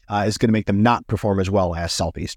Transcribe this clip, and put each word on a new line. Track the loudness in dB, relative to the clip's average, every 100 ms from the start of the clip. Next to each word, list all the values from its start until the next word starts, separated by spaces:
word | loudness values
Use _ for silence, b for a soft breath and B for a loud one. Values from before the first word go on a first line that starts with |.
| -6
uh, | -2 0
is | 2
gonna | 2
make | 2 2
them | 2
not | 4 2 0
perform | -4 0 0
as | 0
well | 0 0
as | -2 -4
selfies. | -2 -4 -4 -10